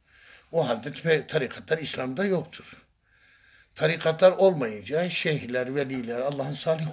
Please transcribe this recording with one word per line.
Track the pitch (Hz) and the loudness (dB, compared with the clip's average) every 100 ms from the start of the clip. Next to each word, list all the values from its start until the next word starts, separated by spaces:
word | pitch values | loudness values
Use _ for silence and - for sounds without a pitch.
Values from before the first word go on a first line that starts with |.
| _ _ - - _ | _ _ -20 -20 _
O | 165 127 | 0 0
halde | 113 113 | -2 -6
te-, | - 165 151 - | -4 0 0 2
tarikatlar | 151 127 - - 160 | -2 -2 -6 -4 -4
İslam'da | 151 - 131 131 202 | -2 -4 -4 -2 0
yoktur. | 175 - - - - _ _ _ _ _ _ _ _ _ - | 0 -2 -12 -18 -20 _ _ _ _ _ _ _ _ _ 0
Tarikatlar | 160 160 160 160 185 | 0 2 0 6 6
olmayınca | 180 190 156 117 107 98 156 180 | 8 6 4 -2 -6 -4 -2 -2
şeyhler, | - 170 143 120 127 127 143 | -2 -2 -2 -2 -4 -2 -2
veliler, | 135 131 117 120 | -2 -4 -4 -4
Allah'ın | 135 139 139 | -2 -4 -4
salih | 143 160 160 151 | -4 -2 -2 -2